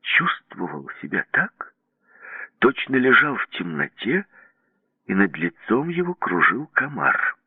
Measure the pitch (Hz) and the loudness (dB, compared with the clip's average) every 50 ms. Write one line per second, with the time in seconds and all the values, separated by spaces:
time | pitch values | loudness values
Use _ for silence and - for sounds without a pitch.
0 | - - - - 170 - - - _ _ - - 90 87 76 73 69 69 - - | -2 2 2 2 2 2 -2 -4 _ _ -10 -10 -8 -8 -8 -10 -12 -14 -14 -14
1 | - 73 73 - - _ - - - - _ _ - - _ _ _ _ _ _ | -10 -4 -4 -4 -4 _ 0 0 0 -2 _ _ -18 -18 _ _ _ _ _ _
2 | _ _ _ - - - - - - - _ _ - 131 135 - - - 135 131 | _ _ _ -20 -20 -16 -14 -14 -16 -16 _ _ 2 2 2 0 -4 0 2 4
3 | 127 131 131 131 143 151 131 110 - _ - - 87 85 80 73 - - _ - | 6 6 6 6 6 4 0 -4 -6 _ -6 -8 -6 -6 -2 -4 -4 -4 _ -8
4 | - 110 151 190 202 _ _ - - _ _ _ _ _ _ _ _ _ _ _ | -4 -2 -2 -2 -2 _ _ -20 -20 _ _ _ _ _ _ _ _ _ _ _
5 | _ - 98 95 98 92 71 76 82 85 - _ - - 107 127 151 170 170 170 | _ 0 4 4 4 4 2 -4 -4 -4 -4 _ -2 0 0 0 0 0 -2 -2
6 | 180 175 175 _ - - 90 87 82 87 90 123 151 - _ - - - 143 - | -2 -2 -4 _ -4 -2 2 2 2 2 2 -2 -6 -4 _ -2 -2 -2 -4 -2
7 | - - - - - - - _ _ | 0 0 0 0 -2 -4 -6 _ _